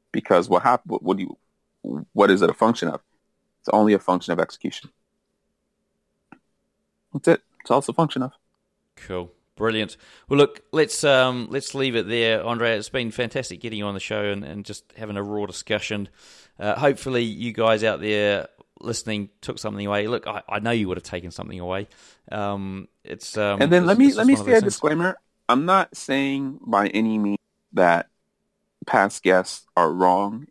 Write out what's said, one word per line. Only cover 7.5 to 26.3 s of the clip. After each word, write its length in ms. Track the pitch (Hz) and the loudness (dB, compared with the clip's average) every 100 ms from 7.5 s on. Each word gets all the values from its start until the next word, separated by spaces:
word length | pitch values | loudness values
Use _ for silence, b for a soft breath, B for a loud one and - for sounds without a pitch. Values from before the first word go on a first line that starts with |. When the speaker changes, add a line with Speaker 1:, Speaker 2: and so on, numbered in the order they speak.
| _ | _
Speaker 1:
It's 100 | - | 0
all 80 | 131 | 0
it's 100 | - | 2
a 40 | |
function 280 | 117 160 - | 0 0 0
of. 80 | 131 - _ _ _ _ _ _ | -6 -8 _ _ _ _ _ _
Speaker 2:
Cool. 360 | - 92 87 _ _ - | -10 -8 -8 _ _ -6
Brilliant. 420 | 110 110 104 - b b - | -2 -2 -4 -10 b b 0
Well, 80 | 139 | 4
look, 240 | 143 - _ | 4 2 _
let's, 320 | 151 147 - | 0 0 0
um, 440 | 147 131 127 123 120 | 2 4 4 0 -6
let's 240 | 139 - | -8 -6
leave 220 | 139 135 117 | -4 -2 -2
it 120 | 95 | -2
there, 360 | 117 113 110 101 | 0 0 0 -2
Andre. 320 | 120 117 110 | -2 -2 -2
It's 120 | 110 | -4
been 200 | 135 117 | -6 -6
fantastic 480 | 107 120 139 127 87 | -6 -6 -6 -8 -10
getting 200 | 117 107 | -10 -8
you 60 | 101 | -6
on 100 | 98 | -6
the 40 | |
show 260 | - 107 104 | -6 -4 -4
and, 180 | 101 | -6
and 200 | 71 98 | -8 -12
just 220 | 95 104 - - | -14 -16 -20 -16
having 220 | 110 101 | -10 -8
a 60 | |
raw 220 | 101 104 101 | -6 -6 -8
discussion. 600 | 90 - 104 - 107 98 b b b b - | -10 -4 -4 -4 -8 -10 b b b b -8
Uh, 160 | 104 104 | -4 0
hopefully 480 | 147 135 - 127 | 0 0 -2 -4
you 300 | 117 107 117 | -4 -6 -8
guys 300 | 107 113 110 | 0 2 2
out 160 | 110 87 | 0 -2
there 480 | 104 104 104 101 - _ _ - | -2 0 2 0 -4 _ _ -14
listening 500 | - 113 - 107 101 _ | -8 -8 -6 -6 -6 _
took 160 | - - | -12 -10
something 280 | 110 101 101 | -8 -6 -4
away. 220 | 104 107 | -2 -2
Look, 200 | 120 - | -4 -6
I, 160 | 104 - | -10 -8
I 120 | 107 | -6
know 100 | 110 | -2
you 160 | 117 98 | -2 -2
would 100 | 90 | -4
have 60 | |
taken 280 | - 90 87 | -8 -10 -10
something 280 | 85 92 90 | -12 -12 -10
away. 280 | 87 92 101 b b b _ | -8 -8 -8 b b b _
Um, 560 | 104 101 101 98 95 - _ | -8 -6 -6 -8 -10 -14 _
it's, 320 | - - - 107 | -16 -14 -10 -4
um, 240 | 104 101 | -2 2
Speaker 1:
And 100 | 139 | 4
then 120 | 180 | 4
Speaker 2:
it's, 40 | 175 | 4
Speaker 1:
let 100 | 214 | 6
me, 100 | 277 | 6
Speaker 2:
it's 80 | 214 | 6
Speaker 1:
let 60 | |
Speaker 2:
just 60 | 240 | 4
Speaker 1:
me 60 | 277 | 4
Speaker 2:
one 60 | |
of 40 | 202 | 4
Speaker 1:
say 60 | |
Speaker 2:
those 60 | 226 | 4
Speaker 1:
a 40 | |
Speaker 2:
things. 120 | 208 | 4
Speaker 1:
disclaimer. 440 | - 151 156 175 185 _ _ - | 0 0 0 -2 -4 _ _ 0
I'm 160 | 123 165 | 0 4
not 300 | 190 175 - | 2 2 -4
saying 600 | - 135 139 | -4 -2 -2